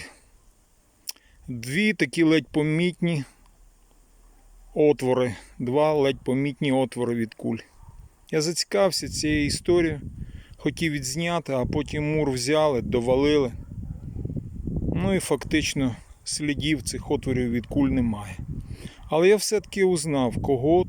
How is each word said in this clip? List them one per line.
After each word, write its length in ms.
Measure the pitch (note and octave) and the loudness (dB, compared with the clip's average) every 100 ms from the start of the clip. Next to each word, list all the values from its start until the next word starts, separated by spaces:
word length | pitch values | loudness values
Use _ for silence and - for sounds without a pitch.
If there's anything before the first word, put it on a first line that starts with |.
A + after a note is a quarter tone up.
| - - _ _ _ _ _ _ _ _ - - _ _ - | -2 -18 _ _ _ _ _ _ _ _ -16 -16 _ _ -12
Дві 440 | A#2+ B2 D#3+ G#3+ | -10 -4 0 2
такі 300 | G3 C#3+ E3 | 2 0 4
ледь 260 | D#3+ D#3+ - | 4 4 2
помітні 760 | D#3 D3+ D#3 F3+ D#3+ E3+ D#3 C3 _ _ _ - _ _ _ _ _ - _ - - - | 0 0 2 0 0 0 0 -4 _ _ _ -20 _ _ _ _ _ -20 _ -20 -20 -6
отвори, 600 | - D3+ C3 B2+ B2+ B2 G2 - - | 4 4 4 2 2 2 -4 -12 -8
два 340 | B2 C#3 D#3 | -2 2 2
ледь 280 | D3+ C#3 C3 | 4 2 0
помітні 480 | - C3 C#3+ C3 D3 | -2 0 -2 -2 0
отвори 420 | C3 B2+ B2 A#2+ | 2 0 -2 -2
від 200 | A#2+ A2 | -2 -4
куль. 240 | - A#2+ A2+ - - - - - _ - | -4 -6 -6 -8 -20 -20 -20 -20 _ -4
Я 100 | D#3+ | -2
зацікавився 680 | D#3 E3 - G3+ F#3+ - C3+ | -2 -4 -2 2 2 0 -6
цією 380 | - D3+ D3+ C#3+ | -4 0 0 0
історією, 540 | - - F3 E3 D3 - - - - - - | -2 2 2 2 -2 -10 -12 -14 -14 -18 -6
хотів 360 | D3+ - E3 | -6 -2 -2
відзняти, 600 | D3 C3 D3+ E3+ E3+ - | -2 -4 -4 -2 -2 -2
а 140 | C3 B2 | -2 0
потім 500 | D3 B2+ D3+ D3 D#3 | -2 -2 -2 0 2
мур 140 | C#3+ | 0
взяли, 520 | B2+ B2 D#3 D3+ B2 | 0 2 4 4 2
довалили. 680 | G#2 A#2+ A#2 C3 C#3+ D3 B2+ - - - - - - - - - - - - - - | 0 0 2 4 4 4 2 -4 -12 -12 -10 -10 -10 -8 -8 -8 -8 -8 -6 -4 -2
Ну 200 | E3+ F#3+ | 0 0
і 40 | F#3 | 0
фактично 800 | - D3 - D#3 C#3 D3+ C3 A2+ - - - | 0 -2 0 0 0 0 -2 -4 -12 -16 -10
слідів 520 | - D3 C3+ D3 C#3+ | -4 -4 -2 0 0
цих 280 | - B2+ - | -2 -6 -2
отворів 400 | C#3+ C3+ B2+ B2 | -2 0 0 0
від 160 | A#2+ A2 | -2 -2
куль 220 | D3 C3+ | 0 2
немає. 480 | C3 A#2+ G#2 G2+ - - - - - - - - | 2 0 -2 -8 -10 -10 -10 -10 -12 -14 -16 -2
Але 200 | D#3 F#3 | 4 6
я 80 | G#3 | 4
все-таки 480 | - G#3 - G3+ | 2 -2 -2 0
узнав, 580 | F#3 F3 D#3 C#3 B2 - | 2 2 0 0 0 0
кого 420 | - C3 C#3+ F3+ | 0 2 4 4